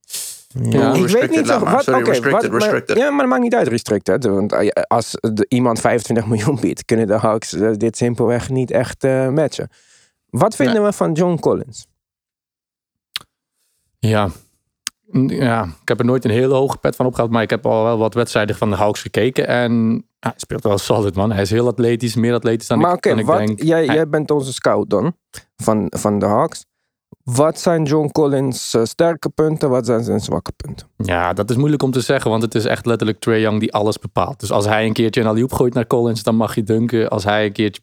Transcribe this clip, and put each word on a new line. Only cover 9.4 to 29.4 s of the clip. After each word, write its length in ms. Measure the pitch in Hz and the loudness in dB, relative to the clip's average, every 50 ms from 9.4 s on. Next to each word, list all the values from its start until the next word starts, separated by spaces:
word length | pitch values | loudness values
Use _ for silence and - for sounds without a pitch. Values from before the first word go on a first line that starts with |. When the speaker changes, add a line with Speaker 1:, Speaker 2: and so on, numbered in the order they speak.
| 156 131 - - - - _ _ _ _ _ _ _ _ _ _ _ _ | 0 0 -2 -6 -10 -10 _ _ _ _ _ _ _ _ _ _ _ _
Speaker 1:
Wat 240 | - 113 165 220 226 | -2 0 0 2 2
vinden 200 | - 277 254 233 | 0 0 0 2
Speaker 2:
Nee. 100 | 214 208 | 2 2
Speaker 1:
we 60 | 208 196 | 0 0
van 200 | - 190 165 165 | 0 0 0 0
John 260 | 147 180 180 175 151 | 0 0 0 0 0
Collins? 480 | - 147 107 87 - - 113 - - - _ _ _ _ _ _ _ _ _ _ _ _ _ _ _ _ _ _ _ _ _ _ _ _ - - - _ _ _ _ _ _ _ _ _ _ _ _ _ _ _ | 0 0 0 0 -2 -6 -14 -20 -20 -20 _ _ _ _ _ _ _ _ _ _ _ _ _ _ _ _ _ _ _ _ _ _ _ _ -14 -14 -14 _ _ _ _ _ _ _ _ _ _ _ _ _ _ _
Speaker 2:
Ja. 300 | - 107 110 107 104 95 85 - - _ _ _ _ _ _ _ - - - _ _ _ - - | -2 0 2 2 0 0 -4 -8 -16 _ _ _ _ _ _ _ -20 -20 -20 _ _ _ 0 0
N-, 100 | 131 143 | 0 0
ja, 360 | - - 139 123 117 113 104 87 78 - | 0 0 0 0 0 0 -2 -4 -8 -8
ik 60 | _ - | _ -2
heb 120 | 120 104 | -2 0
er 60 | 120 | 2
nooit 200 | 117 127 131 120 | 2 2 2 2
een 60 | 123 | 0
hele 220 | 107 117 127 131 139 | 2 2 2 2 2
hoge 240 | 131 139 135 - - | 2 2 0 -2 -2
pet 180 | - 139 - | -4 -4 -2
van 100 | - 127 | 0 -2
opgehaald, 260 | 127 120 - 117 113 | -2 0 0 -2 0
maar 100 | 117 117 | 0 0
ik 80 | 110 101 | 0 0
heb 160 | 120 104 - | -2 -2 0
al 180 | 117 113 110 110 | 0 0 2 2
wel 140 | 113 117 110 | 2 2 0
wat 160 | 110 110 - | 0 0 0
wedstrijden 420 | 120 117 - - 117 107 104 104 | -2 -2 0 0 0 0 0 -2
van 140 | - 120 107 | -2 -2 -2
de 60 | 101 | 0
Hawks 260 | 90 107 104 101 - | 0 0 0 0 -2
gekeken. 460 | - - - - 104 127 135 - 143 135 | -6 -6 -2 0 0 0 0 0 -2 0
En 460 | 127 123 123 117 117 117 113 113 113 127 - _ _ _ | 0 0 0 0 2 2 2 2 0 -2 -4 _ _ _
ja, 100 | - 113 | -10 -10
hij 40 | - | -8
speelt 280 | - - - - 110 - | -10 -10 -8 -6 -4 0
wel 140 | 110 101 98 | 0 0 0
solid, 380 | - - 113 107 107 101 85 | 0 0 0 0 0 0 -2
man. 160 | 98 98 110 | -2 -2 0
Hij 100 | 110 98 | 0 0
is 80 | 101 92 | 0 0
heel 180 | 104 113 120 123 | 0 0 0 0
atletisch, 480 | 110 120 120 117 120 113 123 117 107 | 0 0 0 0 0 0 -2 -2 -2
meer 180 | 120 110 117 120 | 0 0 2 0
atletisch 340 | 117 - 117 113 113 - - | 0 0 0 -2 -2 -2 -2
dan 120 | 123 117 | 0 2
Speaker 1:
Maar 100 | 156 175 | 2 2
Speaker 2:
ik, 40 | 180 175 | 2 2
Speaker 1:
oké, 120 | - - | 2 2
Speaker 2:
dan 100 | 147 110 | 2 2
ik 60 | 107 | 2
Speaker 1:
wat, 120 | - 160 196 | 2 2 2
Speaker 2:
denk. 240 | 151 107 110 101 | 2 0 -2 -2
Speaker 1:
jij, 240 | 143 160 165 165 165 | 0 2 2 2 2
Speaker 2:
Hij 100 | 131 113 | 2 2
Speaker 1:
jij 140 | 151 165 147 | 0 0 0
bent 220 | 151 156 151 - | 0 -2 0 0
onze 220 | 151 147 135 131 127 | 0 0 -2 -4 -6
scout 360 | - - 135 107 104 101 - | -2 0 0 2 0 0 0
dan, 260 | 104 98 104 160 175 _ _ _ - - - _ _ | 0 0 0 -2 -4 _ _ _ -20 -20 -20 _ _
van, 320 | - - - 110 107 95 - - | -6 -2 0 0 0 0 -2 -4
van 240 | - - 104 104 101 | -2 -2 0 0 0
de 60 | 98 | 0
Hawks. 400 | 101 104 117 151 160 - - - _ _ _ _ _ _ _ _ _ - - - | 2 2 2 0 0 -4 -10 -20 _ _ _ _ _ _ _ _ _ -20 -16 -10
Wat 360 | 131 120 127 147 160 160 - | -4 0 2 2 2 2 0
zijn 240 | - 185 170 165 160 | 0 0 0 2 0
John 240 | 139 147 156 151 147 | 0 0 0 0 0
Collins', 600 | - - 156 143 139 135 139 131 123 - - - - | 0 2 2 2 2 0 0 -2 -4 -6 -6 -2 0
eh, 100 | 120 113 | 0 0
sterke 460 | 113 - - 170 170 170 156 - - | 0 0 0 2 2 0 0 -4 -6
punten? 400 | - - | -2 0